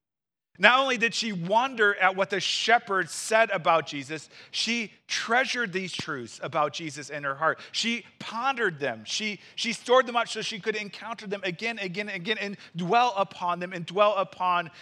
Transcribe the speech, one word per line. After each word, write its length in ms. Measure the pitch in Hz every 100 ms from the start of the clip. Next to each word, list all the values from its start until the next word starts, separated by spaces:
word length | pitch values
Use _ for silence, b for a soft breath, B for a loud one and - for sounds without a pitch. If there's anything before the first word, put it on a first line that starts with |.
| _ _ _ _ _ -
Not 220 | 208 254
only 180 | 269 240
did 160 | 226
she 180 | - 220
wonder 640 | 180 170 220 269 233 208 196
at 180 | 185
what 140 | 190 196
the 100 | 190
shepherds 720 | - - - 233 226 190 165
said 400 | - - 220 220
about 360 | 190 165 165 -
Jesus, 420 | 143 131 156 - B B
she 420 | - 220 233 202 - -
treasured 640 | - - 240 262 247 226
these 200 | 185 185
truths 480 | - - 139 117 -
about 320 | 160 160 151
Jesus 340 | - 160 139 131
in 160 | 147
her 100 | 143
heart. 240 | 139 160 131 B
She 320 | - 226 233 - _
pondered 600 | - 220 262 247 208 147
them. 240 | 135 113 107
She, 340 | - 214 196 B B
she 160 | 233
stored 340 | 214 - 254 240
them 80 |
up 140 | 233 226
so 140 | 220
she 180 | - 220
could 160 | 220 214
encounter 500 | 202 - 208 233 214
them 140 | 196
again, 360 | 185 170 226 220
again, 320 | 196 185 208
again, 260 | 196 175 214
and 200 | 202 196 B 165
dwell 380 | 180 226 247 196
upon 440 | 190 - 175 175
them 120 | 180
and 140 | 185 165
dwell 280 | 180 208 196
upon 540 | 190 - 185 175 170 B